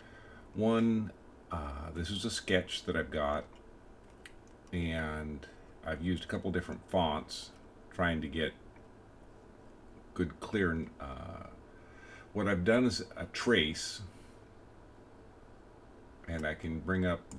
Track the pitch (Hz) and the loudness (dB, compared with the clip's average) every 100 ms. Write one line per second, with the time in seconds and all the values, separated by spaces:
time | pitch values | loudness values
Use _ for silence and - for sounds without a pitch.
0 | - - - - - - 110 113 113 113 | -18 -18 -18 -18 -10 0 4 6 6 4
1 | 104 - - - - 85 73 71 76 80 | 2 -6 -18 -20 -8 -6 -4 -6 -6 -4
2 | 82 98 113 - - 92 - - - 85 | -2 -2 -2 -2 2 2 2 -2 -2 0
3 | 76 78 73 73 - - - - - - | 0 0 0 0 -4 -12 -20 -20 -20 -20
4 | - - - - - - - 90 85 80 | -20 -20 -20 -20 -20 -20 -6 -2 0 0
5 | 78 78 76 73 - - - - 80 78 | -2 -4 -6 -8 -12 -16 -20 -10 -6 -2
6 | 87 87 - 104 95 87 87 - - 95 | 0 0 0 -2 0 0 0 -6 0 2
7 | 82 73 65 - - - - - - - | 4 2 -4 -8 -10 -14 -20 -20 -8 0
8 | 87 80 76 80 78 - - - - - | 2 2 0 0 0 -2 -14 -20 -20 -20
9 | - - - - - - - - - - | -20 -20 -20 -20 -20 -20 -20 -20 -20 -20
10 | - - 85 - - 110 90 82 78 - | -8 -2 -2 -2 -2 2 4 4 -2 -6
11 | 69 67 - 95 - - - - - - | -10 -8 -10 -10 -12 -16 -18 -20 -20 -18
12 | - - - 101 101 95 90 117 127 - | -18 -18 -6 0 2 4 6 8 6 4
13 | - - 87 - - 110 78 78 - - | -4 -8 -8 -2 4 6 6 0 -6 -8
14 | - - - - - - - - - - | -10 -14 -20 -20 -20 -20 -20 -20 -20 -20
15 | - - - - - - - - - - | -20 -20 -20 -20 -20 -20 -20 -20 -20 -20
16 | - - - 82 78 78 82 80 85 92 | -20 -16 -6 -4 -2 -2 -4 -4 2 4
17 | 90 85 - | 4 2 -2